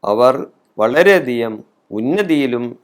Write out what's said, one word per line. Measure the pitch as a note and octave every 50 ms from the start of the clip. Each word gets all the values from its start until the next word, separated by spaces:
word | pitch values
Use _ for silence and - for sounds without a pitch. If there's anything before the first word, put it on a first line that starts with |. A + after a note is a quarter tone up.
| -
അവർ | G2+ G#2 A2 B2 B2+ C3 C#3 - - _ _ _ _ _ -
വളരെയധികം | G#2+ A2+ B2+ D3+ F3+ G3 G3 F3+ D3 B2+ B2 A#2 A#2 A2+ A2 G#2+ - _ _ _ _ _
ഉന്നതിയിലും | - G#2+ A2+ C3 E3 G#3 G#3 F3 D#3+ D3 C#3 B2+ A#2+ A#2+ A#2+ A#2+ A#2+ -